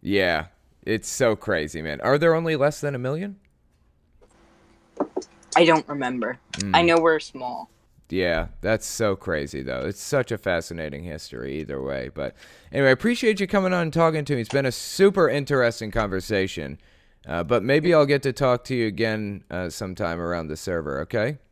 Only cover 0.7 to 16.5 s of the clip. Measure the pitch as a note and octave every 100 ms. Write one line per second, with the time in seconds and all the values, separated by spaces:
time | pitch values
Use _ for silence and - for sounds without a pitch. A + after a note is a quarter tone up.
0.7 | _ - A2 - - B2+ G#2+ - F2+ D2+
1.7 | E2 D#2 D2 A2 C#3+ E3 D#3+ E3 D#3 C#3
2.7 | D3 D3 C3+ B2+ D#3 G3+ G3 _ _ _
3.7 | _ _ _ _ _ _ _ _ _ _
4.7 | _ _ - - - - _ _ - E3+
5.7 | D#3+ D3+ C#3+ B2+ B2+ A2 B2+ _ - G2+
6.7 | C#3+ E3+ E3+ E3 D#3 - C3+ B2 A#2+ -
7.7 | _ _ _ _ F2+ F2+ D#2+ E2+ - A2
8.7 | A2 - - A2 F#2+ - D#2+ D2 C#2+ B1+
9.7 | B1+ C#2+ G#2 - C#3+ B2+ G#2+ - F2 E2
10.7 | E2+ D#2 C#2+ E2+ D#2 - A#1 C2 C#2+ D#2
11.7 | C#2 C2 C#2 B1+ - C2+ - - - -
12.7 | - C3+ B2+ A3 A#3+ A#3+ G3+ G3 G#3 F#3
13.7 | F3+ E3 D#3 E3 D#3 C#3+ C#3 A2+ C#3 C3+
14.7 | A#2+ - - G3 G3 D#3 C3+ C3+ C#3 A#2+
15.7 | A2+ A2+ A#2 G#2+ F#2+ F2+ G#2 F#2+